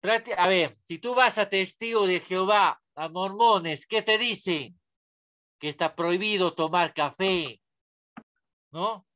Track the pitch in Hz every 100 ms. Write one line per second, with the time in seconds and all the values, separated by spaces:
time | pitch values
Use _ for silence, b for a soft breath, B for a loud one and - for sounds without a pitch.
0 | 185 226 226 190 180 185 151 - _ 165
1 | 240 247 247 214 202 190 190 - 226 226
2 | 196 180 - 185 190 208 180 - _ -
3 | 160 170 190 202 233 202 165 151 - 220
4 | 220 214 240 202 - 165 120 - _ _
5 | _ _ _ _ _ _ 151 147 165 -
6 | 170 180 214 208 180 160 160 175 165 -
7 | 147 - 190 180 147 113 _ _ _ _
8 | _ - _ _ _ _ _ 151 196 214
9 | _